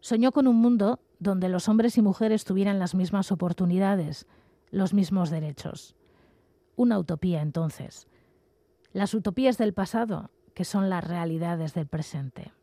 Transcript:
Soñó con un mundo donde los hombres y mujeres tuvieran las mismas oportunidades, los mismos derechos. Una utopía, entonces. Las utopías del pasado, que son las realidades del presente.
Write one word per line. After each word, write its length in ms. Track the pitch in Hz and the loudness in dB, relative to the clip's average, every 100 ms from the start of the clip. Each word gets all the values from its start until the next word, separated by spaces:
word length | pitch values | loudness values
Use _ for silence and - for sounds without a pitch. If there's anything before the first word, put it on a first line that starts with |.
Soñó 320 | - 226 247 | -2 2 2
con 160 | 277 262 | 4 4
un 80 | 233 | 6
mundo 420 | 233 240 202 240 _ _ | 6 4 2 -2 _ _
donde 280 | 190 190 185 | -2 0 0
los 200 | 180 196 | -2 2
hombres 280 | 220 226 233 | 4 4 4
y 40 | |
mujeres 420 | 208 190 220 214 | 2 4 2 0
tuvieran 360 | - 190 196 196 | 0 0 2 0
las 160 | 180 190 | 0 0
mismas 340 | 185 202 190 | 0 -2 -2
oportunidades, 960 | 185 180 175 180 180 196 196 156 156 - _ _ _ _ | -2 -2 0 0 2 2 0 -2 -8 -14 _ _ _ _
los 220 | - 190 | -2 0
mismos 380 | 202 180 196 170 | 2 2 0 0
derechos. 640 | 160 151 143 - - - _ _ _ _ _ _ _ _ | -2 -6 -8 -12 -12 -16 _ _ _ _ _ _ _ _
Una 240 | - 123 117 | 0 2 2
utopía, 440 | 85 165 185 170 | -2 -2 -2 0
entonces. 680 | 151 156 160 - 131 - _ _ _ _ _ _ _ _ _ | -2 -2 -4 -4 -14 -16 _ _ _ _ _ _ _ _ _
Las 220 | 190 196 | -4 -2
utopías 420 | 220 202 190 262 240 | -2 -2 2 2 2
del 160 | 214 | 0
pasado, 600 | 202 190 226 233 170 202 _ _ | 0 -4 -2 -4 -4 -8 _ _
que 120 | - | -10
son 260 | 180 202 196 | -4 0 0
las 140 | 185 | -2
realidades 720 | 165 170 170 160 170 170 160 | -4 -4 -4 -4 -4 -4 -4
del 120 | 170 147 | -6 -6
presente. 680 | 160 156 151 135 - - _ | -6 -6 -8 -8 -12 -20 _